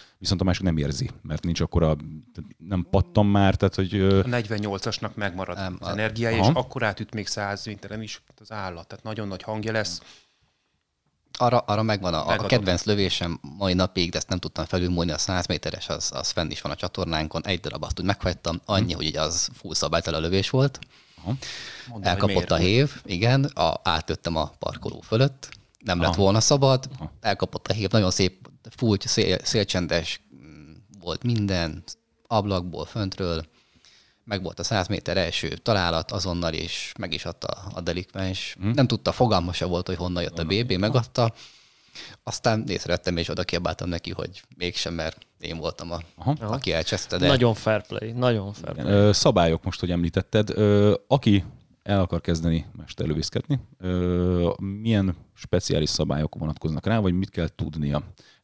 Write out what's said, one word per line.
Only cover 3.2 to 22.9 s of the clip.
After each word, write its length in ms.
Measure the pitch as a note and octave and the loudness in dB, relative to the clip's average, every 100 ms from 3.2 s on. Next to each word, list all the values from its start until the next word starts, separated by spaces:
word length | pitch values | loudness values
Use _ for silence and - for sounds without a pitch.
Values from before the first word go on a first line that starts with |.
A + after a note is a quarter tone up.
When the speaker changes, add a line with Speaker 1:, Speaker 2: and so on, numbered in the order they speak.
| G2+ | 6
Speaker 1:
már, 300 | G2+ G2 F#2+ | 6 4 4
tehát 200 | G2 - | 2 2
hogy, 200 | F#2+ G2+ | -2 2
ö, 240 | F#2+ G2 | 4 4
Speaker 2:
A 40 | G#2+ | 4
negyvennyolcasnak 880 | B2 G#2+ G#2+ G#2 G2 A#2 - A2 - | 0 -2 -4 -2 -4 -4 -6 -6 -4
megmarad 420 | G2+ F2+ F2+ F2+ | -6 -4 -8 -6
Speaker 3:
Nem, 200 | F#2+ F2 | -8 -6
Speaker 2:
az 80 | F2 | -6
Speaker 3:
a 40 | |
Speaker 2:
energiája, 480 | G2 A2 A2 A#2 A2+ | -4 -4 -2 0 4
Speaker 1:
Aha. 80 | A2 | 4
Speaker 2:
és 60 | D#3 | 4
akkor 280 | B2 B2+ | 0 -2
átüt 300 | A2 - G#2+ | -4 -4 -8
még 140 | A2 F#2+ | -8 -6
száz 380 | - G2+ G2+ A2+ | -6 -6 -6 -8
méteren 360 | G2+ G2 A2 | -12 -12 -12
is 200 | A2 - _ _ | -12 -14 _ _
az 100 | G#2+ | -14
állat, 360 | G#2+ F#2+ E2+ E2 | -10 -10 -10 -16
tehát 160 | - | -14
nagyon 240 | A2+ G#2+ G2+ | -10 -8 -6
nagy 160 | F#2 | -8
hangja 280 | - G#2+ G#2+ | -8 -6 -2
lesz. 300 | A2 G#2 F2+ - - _ _ _ _ _ _ _ _ _ _ _ - | -2 -2 -6 -14 -20 _ _ _ _ _ _ _ _ _ _ _ 0
Speaker 3:
Arra, 160 | B2 A#2+ | 2 2
arra 260 | - G#2 | 2 0
megvan 300 | A2 G2+ F2+ | 0 0 0
a, 80 | D#2+ | -2
a 20 | D#2 | 0
Speaker 2:
Megadom. 220 | G#2+ G2+ | -2 2
Speaker 3:
kedvenc 360 | A#2+ F#2+ E2+ | 2 2 0
lövésem 560 | - G#2 F#2+ - F2 D#2+ C#2 E2+ | 2 2 2 0 -4 -6 -10 -4
mai 160 | G2 | 0
napig, 360 | F#2 F#2 F#2+ F2 | 2 2 0 -2
de 60 | D#2 | -2
ezt 120 | - | -4
nem 80 | F2+ | -6
tudtam 260 | - - D2+ | -6 -6 -2
felülmúlni, 460 | F#2 F2+ E2+ E2+ | 0 0 0 0
a 60 | D2 | -2
száz 300 | - F#2 F2 | -2 -2 -2
méteres, 420 | D#2+ D#2 - - | -4 -4 -8 -8
az, 220 | D2 - | -4 -4
az 160 | C2+ - | -4 -4
fenn 180 | - D#2+ | -2 -4
is 120 | - | -4
van 100 | D2 | -8
a 40 | C#2+ | -6
csatornánkon, 720 | F2+ - E2+ D#2 D#2 E2+ G2+ | -6 -4 -2 -2 -2 -4 -4
egy 140 | F2+ | -4
darab 240 | D#2+ D2+ | -4 -8
azt 160 | - - | -8 -4
úgy 60 | F2+ | -2
meghagytam, 560 | G2+ F#2 E2+ E2 E2 - | 0 -2 -4 -4 -6 0
annyi, 260 | G2 F2+ | 0 0
Speaker 1:
Hm. 40 | D#2 | -2
Speaker 3:
hogy 100 | D#2 | -4
ugye 140 | D2 | -2
az 280 | D#2 E2+ - | -2 -2 -4
full 200 | - F2+ | -8 -8
szabálytalan 480 | D#2 D2 E2 E2+ D#2+ | -4 0 0 0 -2
lövés 280 | E2 F#2+ F#2+ | 2 0 2
volt. 300 | C3 C#3 - - - _ - | 2 2 -2 -20 -20 _ -12
Speaker 1:
Aha. 100 | F2 | -6
Speaker 2:
Mondom, 760 | C3+ - - - - - A2+ | -6 -6 -12 -14 -16 -14 -4
hogy 20 | |
Speaker 3:
Elkapott 240 | F#2+ G2 G#2 F#2+ | 0 2 2 2
Speaker 2:
miért 160 | F2 | 2
Speaker 3:
a 40 | E2 | 4
Speaker 2:
úgy. 60 | |
Speaker 3:
hév, 400 | F2+ A2+ C#3+ | 6 4 4